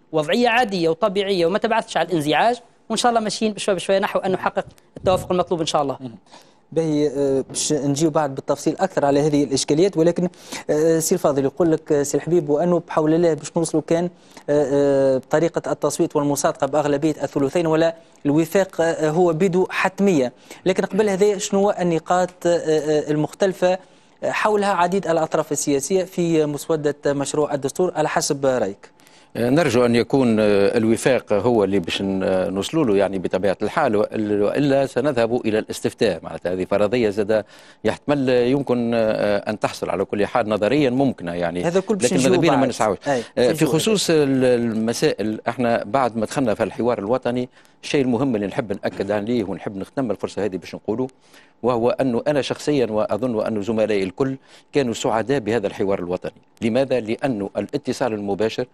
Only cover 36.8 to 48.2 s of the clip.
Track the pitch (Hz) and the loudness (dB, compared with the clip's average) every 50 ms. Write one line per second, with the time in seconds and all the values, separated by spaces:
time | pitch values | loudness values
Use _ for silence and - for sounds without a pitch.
36.8 | 104 101 113 127 113 104 95 107 104 98 110 107 101 - - - - - - _ | 2 0 2 2 0 0 0 -2 0 0 0 0 -2 -4 -12 -20 -20 -20 -14 _
37.8 | - 107 107 - _ - 147 143 131 127 127 123 120 123 135 143 131 - 123 123 | -4 -4 -4 -2 _ -2 0 0 2 2 2 2 2 2 2 0 0 0 -2 0
38.8 | 117 117 117 117 110 110 107 104 104 104 101 101 - 110 107 - - - - - | 0 0 0 0 0 0 0 0 0 0 0 -2 -2 -4 -4 -4 -4 -6 -4 -6
39.8 | - - 85 90 98 - - 104 98 95 - 127 113 104 107 104 107 104 127 151 | -6 -4 -2 -2 -2 -2 -2 -2 -2 0 0 -2 0 0 0 0 2 2 2 2
40.8 | 147 123 123 131 139 131 - - 87 85 87 87 87 85 87 90 - 170 170 190 | 2 2 2 0 0 0 -2 -4 -8 -6 -4 -4 -4 -2 -2 -2 -2 0 0 0
41.8 | 185 - 220 190 220 247 190 - - - 185 170 156 170 139 131 131 127 - - | 0 0 -2 0 0 0 2 2 2 2 2 4 4 2 4 2 2 0 0 0
42.8 | 117 107 92 - - 143 135 120 113 - - - 120 135 165 147 160 143 147 160 | 0 0 -2 -2 -2 -2 -2 -2 -4 -4 -2 0 2 2 2 2 2 2 2 0
43.8 | - 220 220 185 - - 165 156 147 135 135 131 131 127 123 120 120 117 107 110 | 2 0 0 0 2 2 2 2 2 2 2 2 4 4 4 2 0 0 -2 -2
44.8 | 110 113 117 - 160 151 - - 101 110 110 - - 117 117 - 120 117 117 - | -2 -2 -2 0 0 0 0 0 -4 -4 -4 -4 -4 -4 -2 0 0 0 0 0
45.8 | - 101 104 139 131 117 107 117 107 - - 147 135 113 101 - 110 117 - - | -2 -2 0 0 0 0 0 -2 -4 -2 -2 -2 0 0 0 0 -2 -4 -2 -2
46.8 | 117 120 120 104 98 101 123 131 - 123 120 123 123 - _ - - _ _ _ | -2 0 0 -2 -2 -2 -2 -2 -2 -2 -4 -4 -6 -8 _ -18 -20 _ _ _
47.8 | - - - 147 131 127 120 110 | -6 -2 0 0 2 2 0 0